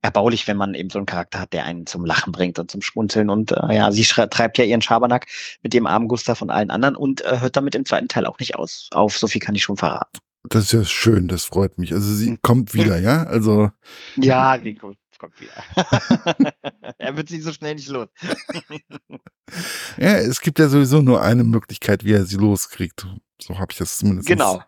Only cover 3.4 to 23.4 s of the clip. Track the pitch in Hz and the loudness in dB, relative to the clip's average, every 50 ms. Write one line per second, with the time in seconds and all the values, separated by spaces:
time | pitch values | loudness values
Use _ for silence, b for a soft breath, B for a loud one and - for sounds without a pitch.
3.4 | 107 107 - - - 110 113 107 104 101 101 107 113 - - - 113 101 - - | 0 0 0 0 0 0 2 2 2 2 2 2 2 2 4 2 0 0 2 0
4.4 | 117 113 - - 123 104 117 117 107 - 120 113 120 123 123 123 - B B B | 0 0 2 2 2 4 4 0 2 2 2 2 4 2 2 0 -2 B B B
5.4 | B B B B _ 117 110 123 117 71 82 107 117 110 123 117 - - 117 - | B B B B _ 2 2 2 2 4 0 0 0 0 -2 -2 0 -2 -2 -2
6.4 | - 98 - 95 107 - - 98 123 139 135 - 143 135 135 - - - 127 123 | -2 -2 -2 0 0 0 0 0 0 0 0 0 -2 -2 -2 -2 -2 -2 -2 0
7.4 | 120 127 - 143 139 143 143 131 135 - - - - 123 - 120 - - - - | -2 0 0 0 -2 0 -4 -4 -2 0 -2 -2 -2 -2 -2 -2 -2 -2 -4 -8
8.4 | 123 117 - - 78 82 - - - - - - 101 107 104 - - 107 - 110 | -10 -8 -6 -8 -8 -8 -10 -14 -16 -6 0 0 2 2 2 0 -2 -2 -2 -4
9.4 | - - 104 98 - - 104 98 - 80 76 - - _ _ - _ _ _ _ | -4 -4 -2 -2 -2 -2 -2 -2 -2 -4 -2 -4 -8 _ _ -20 _ _ _ _
10.4 | _ - - 117 104 - - 117 104 - - - - 113 113 98 92 87 92 87 | _ 0 0 2 2 4 2 2 2 2 -2 0 2 4 4 4 2 0 -4 -6
11.4 | - - - - 98 92 _ - 90 82 82 92 101 101 107 104 107 120 117 113 | -6 -4 -2 0 0 0 _ -4 -6 -2 -2 -2 -2 -2 -2 0 0 -2 -2 -2
12.4 | _ - 120 127 120 101 - 107 107 107 95 85 90 107 131 160 165 - - 117 | _ 4 4 4 4 0 0 2 2 4 2 2 2 2 2 2 2 0 0 0
13.4 | 107 107 107 104 107 104 - _ B B B B B B B B 131 131 131 127 | 2 4 4 4 4 2 0 _ B B B B B B B B 4 4 4 4
14.4 | 131 131 131 127 - 113 107 107 - 101 101 _ _ _ _ _ - 82 _ _ | 4 4 2 0 -2 -10 -12 -10 -16 -20 -20 _ _ _ _ _ -20 -20 _ _
15.4 | - - - - - - - - 175 - - - - - 240 - - - 170 _ | -20 -20 -18 -18 -18 -6 -2 -2 0 2 0 -2 2 2 0 0 2 -2 0 _
16.4 | 285 151 - _ _ 143 - _ _ - 127 _ - 127 139 151 156 147 170 165 | 0 0 0 _ _ -12 -12 _ _ -18 -16 _ -8 -8 -8 -8 -10 -10 -10 -10
17.4 | 156 165 151 143 - 151 156 151 135 135 139 131 113 101 _ _ - 180 262 - | -10 -10 -12 -10 -10 -10 -10 -10 -10 -10 -8 -8 -8 -10 _ _ -10 -8 -8 -10
18.4 | - - - 170 - _ 156 151 _ _ 151 143 _ _ - 131 _ - _ _ | -8 -12 -12 -14 -12 _ -18 -20 _ _ -20 -20 _ _ -20 -20 _ -20 _ _
19.4 | _ B B 175 175 B B B B B B B - 170 208 190 - 113 131 - | _ B B -12 -12 B B B B B B B 2 4 4 4 2 0 -2 -2
20.4 | - 170 143 - 160 147 135 143 143 127 135 156 147 131 123 107 - 92 117 123 | -2 -2 2 4 4 6 6 4 6 6 6 4 6 6 4 4 4 2 4 4
21.4 | 123 113 113 113 - _ 107 - - - 104 95 - 104 107 104 95 92 98 98 | 4 4 2 0 0 _ -16 -8 -2 0 0 0 2 2 2 2 2 0 0 2
22.4 | 101 107 101 95 - - - - 98 85 _ - - 92 95 104 _ _ _ _ | 2 2 2 2 -2 -8 -8 -8 -8 -8 _ -12 -16 -14 -16 -16 _ _ _ _